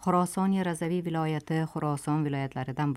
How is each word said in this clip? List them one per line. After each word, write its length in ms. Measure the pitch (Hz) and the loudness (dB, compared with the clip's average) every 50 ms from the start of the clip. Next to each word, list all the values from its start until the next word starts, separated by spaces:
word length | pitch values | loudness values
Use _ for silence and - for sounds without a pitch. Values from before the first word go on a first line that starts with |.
| - | -2
Xurosoni 600 | 185 180 180 180 175 - 190 190 190 196 190 185 180 | 2 2 2 2 2 0 0 2 2 2 2 2 0
Razaviy 320 | 170 160 170 165 175 180 170 | 0 -2 -2 0 0 0 -2
viloyati 520 | 175 160 160 160 156 156 147 - - 160 160 160 156 - | 0 0 0 0 0 0 -2 -2 0 0 0 0 0 -2
Xuroson 520 | 160 156 151 147 139 - - 147 156 151 | -2 -2 -2 -2 -2 -2 0 0 2 2
viloyatlaridan 640 | 147 139 139 135 135 - 139 127 135 123 - 151 143 139 | 0 0 -2 -2 -4 -4 -6 -6 -4 -2 0 0 0 0